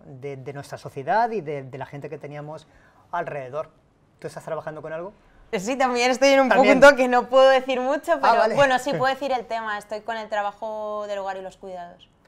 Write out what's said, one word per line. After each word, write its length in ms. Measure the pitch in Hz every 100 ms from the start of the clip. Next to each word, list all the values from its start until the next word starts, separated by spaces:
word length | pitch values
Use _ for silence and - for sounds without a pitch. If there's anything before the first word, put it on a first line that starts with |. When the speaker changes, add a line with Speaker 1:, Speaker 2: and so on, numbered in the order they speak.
| -
Speaker 1:
de, 320 | 131 143 135
de 160 | 131
nuestra 240 | 139 139 127
sociedad 520 | 139 143 135 208 233
y 100 | 220
de, 220 | 151 143
de 140 | 131 131
la 80 | 131
gente 240 | 143 143
que 80 | 147
teníamos 500 | 143 147 147 156 _ _ _ _ _
alrededor. 580 | 175 170 151 127 143 156 _ _ _ _ _
¿Tú 80 | 156
estás 160 | 165
trabajando 380 | - 156 156 151
con 120 | 151
algo? 200 | 160 185 - _ _ -
Speaker 2:
Sí, 240 | 208 196 262
también 340 | 254 240 254
estoy 180 | 247 277
en 120 | 269
un 80 | 262
Speaker 1:
¿También? 300 | 202 - 262
Speaker 2:
punto 160 | 285 254
que 100 | 254
no 220 | 247 247
puedo 200 | 262 262
decir 300 | 262 262 254
mucho, 340 | 254 294 339 302
Speaker 1:
Ah, 40 |
Speaker 2:
pero 160 | 254 233
Speaker 1:
vale. 160 | 220 233
Speaker 2:
bueno, 220 | 269 254
sí 120 | 294
Speaker 1:
<laughs> 0 |
Speaker 2:
puedo 200 | 269 262
decir 180 | 262 277
el 140 | 247 -
tema, 320 | 226 220 208
estoy 240 | - 214
con 160 | 214 226
el 100 | 214
trabajo 800 | 208 202 202 220 214 214 208 208
del 120 | 202
hogar 180 | 196 190
y 40 |
los 140 | 190 -
cuidados. 520 | 196 180 175 180 _ _